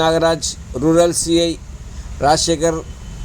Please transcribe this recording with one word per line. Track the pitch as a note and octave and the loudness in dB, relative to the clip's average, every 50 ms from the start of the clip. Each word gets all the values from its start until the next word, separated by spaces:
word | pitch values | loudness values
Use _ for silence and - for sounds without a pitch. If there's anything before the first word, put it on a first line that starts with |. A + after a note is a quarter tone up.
నాగరాజ్, | D#3+ D#3+ E3 E3 E3 E3 E3 D#3+ - - - - - - - B2 | 2 2 2 4 2 2 2 0 -2 -6 -8 -8 -10 -10 -4 0
రూరల్ | C#3 D#3+ E3 E3+ F3 F3 E3 - - | 2 4 6 6 4 4 2 0 0
సీఐ | E3 E3 E3+ E3+ E3+ D#3+ - - - - - - - - - - - - - C3 | 2 2 2 2 2 -2 -6 -10 -16 -16 -16 -16 -14 -14 -14 -14 -12 -6 0 2
రాజశేఖర్ | C#3+ D#3 D#3 - E3 E3+ C#3+ D#3+ E3 D#3+ D#3+ - - - - - - - - | 2 4 4 2 0 0 2 2 0 0 -2 -6 -10 -14 -14 -14 -14 -12 -12